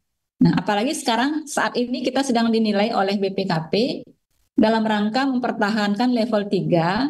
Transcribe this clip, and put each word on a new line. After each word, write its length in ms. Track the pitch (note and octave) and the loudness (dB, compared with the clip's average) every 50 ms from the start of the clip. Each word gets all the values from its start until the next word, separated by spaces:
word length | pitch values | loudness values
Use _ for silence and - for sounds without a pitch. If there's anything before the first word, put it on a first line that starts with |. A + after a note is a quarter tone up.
| _ _ _ _ _ _ _ _ | _ _ _ _ _ _ _ _
Nah, 160 | - E3 E3 | 4 4 4
apalagi 400 | E3+ E3+ - G#3 G#3 A3+ C#4 D#4+ | 2 0 0 0 0 0 0 -2
sekarang 560 | - - B3+ A3+ A3+ B3 C#4+ D#4 D#4 D4+ - | -2 -2 0 0 2 0 0 -2 -4 -6 -4
saat 240 | - - - A3 - | -4 -2 -2 -2 -2
ini 320 | A#3+ B3 A#3+ B3 B3 B3 | -2 -2 -2 -4 -4 -4
kita 160 | B3+ B3 C4 | -2 -2 -2
sedang 320 | C4+ - A#3 A#3 A3+ A#3 A3+ | 0 0 0 2 2 2 2
dinilai 400 | A3+ A3 G#3+ G3+ G3 G#3+ A3+ - | 2 2 2 2 2 0 0 0
oleh 240 | - G3 F#3+ G3+ G#3 | 0 0 0 0 -2
B 160 | G3 F#3+ F#3+ | -2 -2 -2
P 160 | - F#3+ F#3+ | -4 -2 -2
K 40 | F3 D#3+ D#3+ - - | -2 -2 -2 -2 -2
P 0 | G3 A#3+ D4+ - - - - - _ _ _ _ _ _ _ _ | 0 0 -2 -4 -8 -10 -16 -20 _ _ _ _ _ _ _ _
dalam 320 | - G#3+ A3 A3+ A3+ A3 | 2 4 4 4 2 0
rangka 400 | A3 G#3+ G#3 G#3 G#3+ G#3+ C4 C#4 | 0 0 0 0 0 0 0 -2
mempertahankan 880 | C#4 C4 B3 B3 A3+ - A3+ G#3+ G3+ A3 A3 G#3 G3+ G3+ G3+ B3 B3+ B3 | 0 -2 -2 -2 -4 -2 -2 -2 0 0 0 0 0 0 0 0 0 2
level 320 | A#3 G#3+ G#3 A3 G#3 G3+ | 0 0 0 0 -2 0
tiga, 640 | G3+ - F#3 D#3+ D#3 E3+ E3+ D#3+ E3+ F#3+ A3 C4+ D4 | 0 -2 -2 0 2 2 2 2 2 0 0 -2 -2